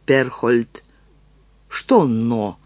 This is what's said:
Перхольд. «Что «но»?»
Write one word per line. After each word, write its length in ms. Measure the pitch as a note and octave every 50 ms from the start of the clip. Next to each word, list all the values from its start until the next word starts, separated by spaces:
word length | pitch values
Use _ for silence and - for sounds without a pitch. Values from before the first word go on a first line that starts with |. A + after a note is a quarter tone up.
| -
Перхольд. 800 | - C3+ C3+ C3 B2+ - - - A#2 B2 A#2+ A#2 - - - _ _ _ _ _ _ _ _ _ _ _ _ _ _ _ _ _ -
«Что 360 | - - - - C4+ A#3 E3
«но»?» 540 | C3 A#2 A2+ A2+ A#2 A#2+ A2+ G#2 G2+ F#2+ - _